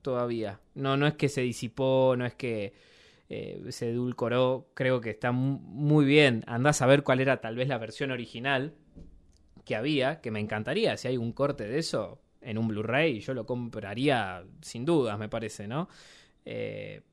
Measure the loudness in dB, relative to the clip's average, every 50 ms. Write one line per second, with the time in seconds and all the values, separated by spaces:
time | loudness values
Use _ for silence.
0 | -6 -4 -2 -2 -2 -2 -2 -4 -4 -6 -8 -10 _ _ -8 -4 -2 0 2 2
1 | 2 2 2 2 0 0 0 0 -2 -2 -2 -4 -8 -8 -4 0 2 4 4 6
2 | 6 4 4 2 0 -4 -4 -6 -4 -4 -4 -4 -4 -6 -10 _ _ _ _ -20
3 | -20 -20 _ _ _ -12 -10 -10 -8 -10 -10 -12 -12 -12 -10 -6 -6 -4 -2 -2
4 | -2 -4 -2 -2 -2 0 2 2 2 2 0 -2 -6 _ _ -2 0 0 0 0
5 | 0 -4 -6 -4 -2 0 0 2 0 0 -2 -4 -6 -10 -6 0 4 6 6 8
6 | 8 8 8 8 8 6 4 2 -2 -2 -2 2 4 4 4 6 6 8 8 8
7 | 6 4 2 4 4 2 2 0 -2 -4 -4 -2 -2 -2 -2 -2 -4 -8 -6 -6
8 | -4 -4 -4 -4 -6 -8 -10 -6 -2 0 0 0 0 -4 -8 -14 _ _ -20 -20
9 | -20 -20 -20 -20 -20 -20 _ _ _ _ _ -16 -8 -4 -4 -2 0 0 0 2
10 | 2 0 -2 -4 -6 -6 -4 -4 -2 -2 -2 -4 -2 -2 -2 0 0 0 0 -2
11 | -2 -4 -2 -2 -4 -4 -2 -2 -2 -2 -2 -4 -6 -4 -4 -4 -2 -2 -4 -4
12 | -4 -6 -10 -16 _ _ _ _ -10 -6 -4 -2 -2 0 -2 -2 -2 0 0 2
13 | 2 2 0 -2 -4 -6 -6 -6 -6 -6 -6 -6 -6 -8 -10 -10 -10 -8 -6 -2
14 | 0 2 2 2 0 -2 -6 -10 -14 -18 -20 -18 -16 -14 -10 -4 0 2 2 2
15 | 2 0 -2 -4 -6 -6 -6 -6 -6 -8 -8 -10 -10 -6 -6 -6 -6 -6 -10 -18
16 | -20 -20 -20 -20 -20 _ _ _ _ -10 -8 -8 -8 -8 -8 -10 -12 -14 -14 -18
17 | -20 _